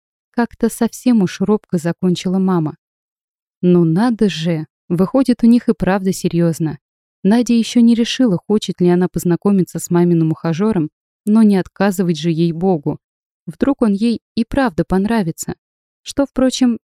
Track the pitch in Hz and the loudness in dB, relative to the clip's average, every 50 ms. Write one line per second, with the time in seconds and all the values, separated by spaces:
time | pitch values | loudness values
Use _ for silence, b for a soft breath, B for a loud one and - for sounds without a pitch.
0 | _ _ _ _ _ _ - - 233 - _ - - 220 - - 240 220 - - | _ _ _ _ _ _ -6 -4 -4 -4 _ -4 -4 -4 -2 -2 -4 -4 -4 -4
1 | - 254 240 220 185 170 - - 196 196 214 208 _ _ - 170 143 170 165 - | 0 0 2 2 2 0 -2 -4 -2 -2 -2 -2 _ _ -6 -4 -4 -4 -6 -2
2 | - 185 175 - - 185 185 190 190 190 185 170 156 151 156 - _ _ _ _ | -2 -2 -2 -2 -2 -4 -2 -2 0 0 0 -2 -2 -4 -8 -12 _ _ _ _
3 | _ _ _ _ _ _ _ _ _ _ _ _ - 180 180 175 170 160 160 185 | _ _ _ _ _ _ _ _ _ _ _ _ 2 4 4 4 4 2 2 2
4 | 226 254 226 202 220 196 160 156 160 175 170 156 156 - _ _ _ - 180 160 | 0 0 0 0 0 -2 -2 -2 -4 -4 -4 -4 -6 -10 _ _ _ -4 -2 -2
5 | 190 - - 269 269 - 240 - - 226 233 240 - - 214 - - 185 190 202 | 0 0 0 0 2 0 0 2 4 4 4 4 2 0 -2 -2 0 -2 -2 -2
6 | 190 190 180 - - 170 - 170 170 165 156 - 165 156 139 - _ _ _ _ | -2 -4 -4 -2 -4 -4 -2 0 0 0 0 -2 -4 -6 -6 -10 _ _ _ _
7 | _ _ _ _ - 190 220 240 240 233 240 233 214 - - 240 233 233 233 214 | _ _ _ _ 0 2 2 2 2 2 2 0 0 0 2 4 4 4 4 2
8 | 233 - - - 262 233 180 165 - - 208 214 - - 175 - 180 175 175 180 | 0 -2 0 0 0 0 0 -2 -2 -2 -2 -2 -2 -4 -4 0 2 2 2 2
9 | 185 175 - 170 - 180 170 - - 202 202 190 170 - - 165 - - 170 170 | 0 -2 -2 -2 -2 -2 -2 0 0 0 0 0 0 -2 -6 -10 -6 -2 0 2
10 | 175 175 175 165 160 160 156 - - 165 160 156 208 220 214 185 151 156 _ _ | 2 2 2 2 2 0 -2 -4 -4 -6 -4 -2 -2 -2 -2 -2 -4 -6 _ _
11 | _ _ _ _ - 208 214 226 220 208 202 185 170 - _ - 196 202 185 185 | _ _ _ _ -2 0 2 4 4 4 4 2 0 -4 _ -2 -2 -2 0 -2
12 | 190 170 170 147 156 175 160 156 170 170 160 165 180 196 180 151 - 156 151 - | -2 -2 -2 -2 -2 -2 -2 0 0 -2 -2 -2 -2 -2 -2 -2 -2 -6 -8 -8
13 | _ _ _ _ _ _ _ _ - - 151 - - 269 277 - 240 214 196 190 | _ _ _ _ _ _ _ _ -18 -12 -6 -2 -2 -2 0 0 0 0 0 0
14 | 220 240 220 - _ _ - 220 233 - - 277 269 233 160 - 165 - 190 190 | 0 -2 -2 -4 _ _ -6 -6 -4 -2 -2 -2 -2 -2 -2 -4 -4 -2 -2 -2
15 | 196 214 233 226 190 165 160 - - - - _ _ _ _ _ _ _ _ _ | -2 0 -2 -2 -2 -4 -6 -10 -10 -12 -12 _ _ _ _ _ _ _ _ _
16 | - - - - 277 - - - 262 254 - - 262 247 226 - | -20 -10 -4 -4 -4 -4 -2 -2 0 0 0 0 0 0 -2 -2